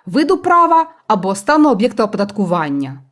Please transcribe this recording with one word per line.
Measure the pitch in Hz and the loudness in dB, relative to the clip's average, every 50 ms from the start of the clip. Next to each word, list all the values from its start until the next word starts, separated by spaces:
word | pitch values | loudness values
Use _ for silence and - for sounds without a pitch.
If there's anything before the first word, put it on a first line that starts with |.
| _ | _
виду | 185 170 277 311 294 370 359 | -6 -2 0 0 0 0 0
права | - 359 349 339 339 330 330 330 320 330 - _ _ - | 0 2 2 4 4 4 4 2 0 -2 -6 _ _ -2
або | 277 185 170 190 196 | -2 -2 -2 -2 -4
стану | 196 - - 294 320 302 294 | -4 -2 0 2 4 4 4
об'єкта | 247 185 226 247 - - 220 | 2 2 0 -2 0 -2 -2
оподаткування | 208 - 196 202 202 - 214 196 170 175 170 156 147 143 139 139 135 139 139 - _ | -2 -2 -4 -6 -4 -4 -4 -4 -2 -2 -2 -2 -2 -4 -4 -6 -6 -10 -14 -18 _